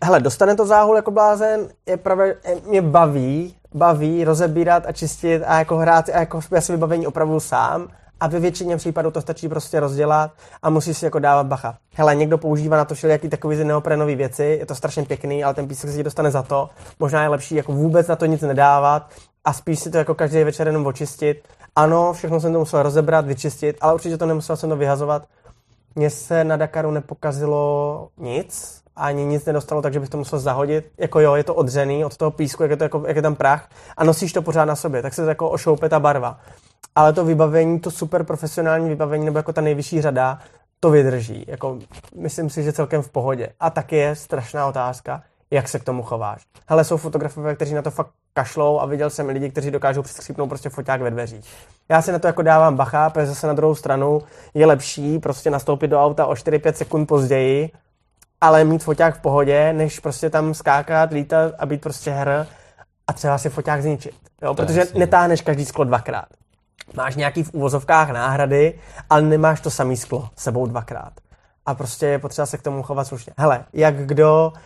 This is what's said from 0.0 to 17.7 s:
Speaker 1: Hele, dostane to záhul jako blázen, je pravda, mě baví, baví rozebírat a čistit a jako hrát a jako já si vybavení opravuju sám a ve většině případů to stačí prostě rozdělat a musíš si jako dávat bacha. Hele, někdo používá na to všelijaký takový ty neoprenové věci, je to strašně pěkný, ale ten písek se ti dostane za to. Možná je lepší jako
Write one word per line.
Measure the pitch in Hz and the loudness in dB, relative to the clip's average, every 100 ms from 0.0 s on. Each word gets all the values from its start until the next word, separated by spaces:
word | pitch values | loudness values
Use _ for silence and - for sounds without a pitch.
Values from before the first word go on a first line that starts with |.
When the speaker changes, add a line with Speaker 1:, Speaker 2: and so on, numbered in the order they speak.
Speaker 1:
Hele, | 165 170 | 4 4
dostane | 123 - 196 208 | 4 2 2 4
to | 208 | 4
záhul | 214 208 220 | 4 6 4
jako | 214 | 2
blázen, | 202 214 208 214 220 202 - - | 2 4 4 0 -2 -6 -10 -6
je | 185 | -4
pravda, | 185 190 196 - - 180 202 | 0 2 2 0 -6 -6 0
mě | 196 | 2
baví, | 165 160 160 143 127 143 180 - _ | 4 6 6 2 0 -2 -6 -12 _
baví | 147 170 151 156 170 | 2 2 4 0 0
rozebírat | 160 156 175 156 170 175 165 | 2 2 0 0 2 2 0
a | |
čistit | - 156 - 170 165 160 | -6 -8 -4 -2 0 2
a | 160 | 2
jako | 160 165 | 2 0
hrát | 165 165 160 | 4 4 4
a | 160 | 0
jako | 160 165 156 | -2 -4 -2
já | 170 | 0
si | 165 | 0
vybavení | 175 160 170 147 | -2 0 -2 -2
opravuju | 151 156 156 | -2 0 -2
sám | 156 123 117 160 175 - _ - | -2 0 0 -2 -8 -16 _ -4
a | 160 | -2
ve | 170 | 0
většině | 175 170 175 165 | -2 -2 -4 -4
případů | 170 160 160 | -4 -4 -2
to | 156 | -4
stačí | - 160 160 | -6 -8 -8
prostě | 160 - 160 | -8 -4 -2
rozdělat | 143 139 147 151 156 - - - | -2 0 2 2 0 -6 -20 -6
a | 160 | 0
musíš | 156 151 156 | 0 0 -4
si | 160 | -2
jako | 156 | 0
dávat | 143 143 139 | 4 4 2
bacha. | 131 117 113 _ | -4 -8 -12 _
Hele, | - 151 147 | 2 4 4
někdo | 156 160 | 2 0
používá | 156 151 151 156 | 0 -2 2 2
na | 151 | 0
to | 151 | 0
všelijaký | 160 151 156 | 0 0 0
takový | 147 156 151 | -4 -2 -2
ty | |
neoprenové | 151 151 156 151 151 135 | 0 0 0 0 0 -2
věci, | 131 135 147 156 | -4 -2 0 0
je | - | -4
to | 139 | -6
strašně | 160 156 139 | -6 -6 -6
pěkný, | 139 143 143 | -6 -6 -2
ale | 139 | -2
ten | 139 139 | -2 -6
písek | 135 147 | -8 -8
se | 147 | -6
ti | |
dostane | 147 151 151 | -6 -2 0
za | 135 | 0
to. | 120 139 139 - - - | -2 -4 -4 -10 -20 -6
Možná | 147 156 | -2 0
je | 151 | 0
lepší | 143 - 156 | -2 -2 -4
jako | - | -2